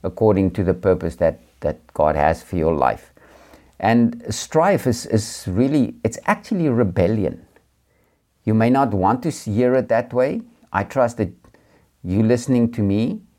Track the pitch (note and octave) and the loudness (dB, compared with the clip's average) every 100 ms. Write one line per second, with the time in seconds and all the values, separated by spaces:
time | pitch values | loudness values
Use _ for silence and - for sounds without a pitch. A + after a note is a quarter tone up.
0 | F#2 - A2+ G2 F#2+ F2 F2+ F2+ G2 F2 | -10 0 2 4 2 0 -2 0 0 0
1 | F2 - E2 D#2 _ _ E2+ D#2 _ - | -2 0 -2 -2 _ _ -6 -6 _ 0
2 | D2+ D2 D2 - - F2+ D#2+ D#2 B1+ A1 | 0 2 2 0 -4 -2 0 2 0 -2
3 | - _ - - - - _ _ G2+ A#2 | -12 _ -20 -20 -20 -20 _ _ 0 2
4 | A#2 A#2+ - - - D#3 F3+ F#3+ C3 A2 | 2 -2 -10 -8 -2 0 2 2 0 -2
5 | - A2+ G#2 - - F#2 C3+ D3 B2 - | -2 -2 -2 -10 -4 0 2 2 0 -2
6 | - - - G#3 - G3 D#3+ A#2 G#2 F2+ | -6 -4 -4 -4 -4 -2 0 2 0 2
7 | F2+ A2 F2+ - - _ _ _ _ _ | 0 0 -2 -6 -20 _ _ _ _ _
8 | _ _ _ _ - A2 A2+ C3+ C3+ G2+ | _ _ _ _ -2 2 2 2 2 2
9 | F#2+ - E3+ - - G#2 B2 C3 - A2+ | 0 0 -4 -8 -4 0 2 2 0 -2
10 | B2 B2 C3 F#3+ - _ _ F#2+ G2 C3+ | -2 -2 0 -2 -10 _ _ -6 -4 0
11 | A#2 A#2 F#2 - _ _ _ _ _ _ | -2 0 -6 -6 _ _ _ _ _ _
12 | F2+ G2 A2 A#2+ B2+ B2 A#2 A#2+ G2+ G2+ | -4 0 2 0 2 0 0 0 0 0
13 | B2 G#3+ - | -2 -6 -14